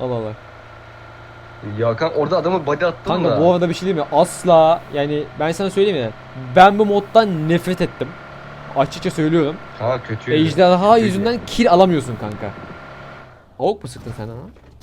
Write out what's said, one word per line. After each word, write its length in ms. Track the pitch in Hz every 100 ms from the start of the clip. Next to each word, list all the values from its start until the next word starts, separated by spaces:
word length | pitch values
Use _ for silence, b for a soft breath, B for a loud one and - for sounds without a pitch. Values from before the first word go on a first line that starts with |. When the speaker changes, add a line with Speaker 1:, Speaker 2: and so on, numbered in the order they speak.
Speaker 1:
Allah 120 | 127 120
Allah. 180 | 107 110 - - - - - - - - - - - - 107 107
Speaker 2:
Ya 160 | 117 117
kanka 200 | 160 151
orada 220 | 147 180
adamı 280 | 170 185 143
body 200 | 147 175
attım 180 | 165 143
Speaker 1:
Kanka 160 | 175 165
Speaker 2:
da. 80 | 117
Speaker 1:
bu 100 | 170
arada 160 | 180 175
bir 40 |
şey 120 | - 180
değil 100 | 170
mi? 100 | 143
Asla 680 | 147 175 - 180 165 160 170 -
yani 300 | 143 143 147 143 -
ben 120 | 156
sana 180 | 165 196
söyleyeyim 360 | 196 202 165 113
mi? 60 | - - - 127 131
Ben 240 | 196 202
bu 60 | 214
moddan 640 | 202 202 226 214 170 156
nefret 320 | 170 180 185
ettim. 260 | 175 - 131 - - - - - - 139
Açıkça 360 | 135 - 185
söylüyorum. 440 | 165 156 165 143 180 - -
Speaker 2:
Kanka 240 | 117 127 -
kötü. 260 | 110 -
Speaker 1:
Ejderha 600 | 156 160 147 180 180 202
Speaker 2:
Kötü. 120 | 233 220
Speaker 1:
yüzünden 340 | 185 214 240 -
kill 240 | - 233
alamıyorsun 440 | 175 190 160 123 110
kanka. 320 | 107 104 104 - - - - - - - - - _ -
Avuk 240 | 147 214
mu 60 | 123
sıktın 240 | - 120 120
sen 120 | 110
ama? 120 | 117 185 - - -